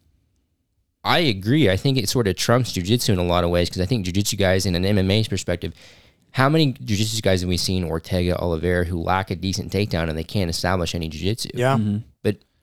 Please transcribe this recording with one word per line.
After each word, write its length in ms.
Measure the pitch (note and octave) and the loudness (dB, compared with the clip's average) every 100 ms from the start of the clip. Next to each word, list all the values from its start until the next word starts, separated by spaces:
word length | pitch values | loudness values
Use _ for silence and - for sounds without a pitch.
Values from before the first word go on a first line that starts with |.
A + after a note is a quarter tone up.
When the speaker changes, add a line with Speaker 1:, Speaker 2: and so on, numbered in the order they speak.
| _ _ _ _ _ _ _ _ _ _ | _ _ _ _ _ _ _ _ _ _
Speaker 1:
I 160 | G2 D3 | 0 2
agree. 500 | D#3 G2 G2 D#3 G#2+ | 2 0 0 4 4
I 80 | F#2+ | 2
think 200 | C#3 C3 | 0 0
it 120 | G2+ | 0
sort 180 | C3 G2+ | 0 0
of 80 | E2+ | 0
trumps 360 | - B2 A#2+ | 2 2 2
jiu-jitsu 400 | F#2 F2+ A#2+ - | -4 0 0 2
in 60 | F#2 | 0
a 40 | |
lot 200 | F2 F2 | 2 2
of 60 | F2 | 2
ways, 200 | F2 E2+ | 2 0
'cause 100 | F#2 | -2
I 60 | F2+ | -2
think 180 | B2 F#2 | -2 0
jiu-jitsu 300 | F#2+ G#2 G2 | -2 -2 0
guys 280 | F#2+ F#2+ F#2+ | 2 2 0
in 100 | F2 | 0
an 80 | |
M 140 | F#2+ G#2 | 2 2
M 120 | F#2 | 2
A 140 | G#2+ | 2
perspective – 500 | G#2+ F#2+ - F2 E2+ - - - - _ _ | 0 -4 -4 -6 -6 -12 -20 -20 -20 _ _
how 180 | - C3+ | 0 4
many 240 | D#3+ D3 | 4 2
jiu-jitsu 480 | A#2 B2 G2+ A2 A2+ | 0 -2 0 0 0
guys 200 | F#2+ F#2 | 2 2
have 60 | F2+ | 2
we 80 | F2 | 0
seen, 260 | - F#2 E2 | 0 -2 -2
Ortega, 520 | D#2+ - F#2 F2 - | -4 -2 0 0 0
Oliveira, 460 | F2 D#2+ F2 F2+ E2+ | -2 -2 0 0 0
who 160 | F2 | -2
lack 300 | F2 F#2+ F#2+ | -2 -2 -2
a 40 | E2 | -4
decent 360 | F#2+ F2+ - | -4 -4 -2
takedown 380 | F#2+ G#2 F2 E2 | -2 0 -2 -2
and 80 | D#2 | -4
they 60 | |
can't 260 | E2 G#2 E2+ | -4 -2 -2
establish 440 | E2 F2+ F#2+ D#2+ | -2 -2 0 -2
any 140 | F2 D#2+ | -4 -6
jiu-jitsu? 420 | D#2 F2+ A2+ - | -4 -4 -4 -6
Speaker 2:
Yeah. 240 | A#2+ B2+ C3 | -2 0 2
Speaker 3:
Mm-hmm. 200 | G#2+ G#2 - _ | 0 -2 -6 _
Speaker 1:
But 140 | G#2 G2+ _ _ | -4 -4 _ _